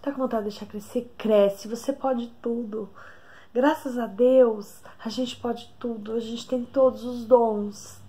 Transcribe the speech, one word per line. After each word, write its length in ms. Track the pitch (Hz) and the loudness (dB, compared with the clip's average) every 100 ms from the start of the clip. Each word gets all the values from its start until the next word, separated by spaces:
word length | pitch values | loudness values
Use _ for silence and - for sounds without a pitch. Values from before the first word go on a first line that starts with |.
Tá 100 | - | -8
com 80 | 277 | -4
vontade 240 | 262 226 | -4 -2
de 60 | 208 | -6
deixar 160 | 208 202 | -10 -14
crescer? 440 | 208 - 247 240 - | -14 -6 -8 -8 -6
Cresce. 500 | 214 214 202 196 208 | 4 6 6 2 -10
Você 240 | 233 - | -8 -6
pode 360 | 277 269 247 233 - | -4 -2 -2 -6 -8
tudo. 480 | 240 233 226 214 202 - - - - - - | -6 -4 -6 -8 -10 -14 -20 -20 -20 -20 -6
Graças 460 | 233 277 311 277 247 | 2 2 2 -6 -6
a 80 | 226 | -8
Deus, 760 | 196 247 262 240 214 208 - - - | 2 6 6 6 2 -10 -18 -20 -12
a 60 | 233 | -10
gente 280 | 220 254 - | -6 -6 -6
pode 360 | 240 226 - - | -6 -8 -10 -10
tudo. 340 | 247 220 208 | -8 -8 -6
A 60 | 226 | -6
gente 280 | 226 233 - | -6 -10 -6
tem 160 | 254 | -6
todos 400 | 240 269 262 214 | -2 2 2 2
os 220 | 240 247 226 | -10 -10 4
dons. 760 | 247 226 214 208 202 - - | 4 4 -2 -6 -10 -18 -20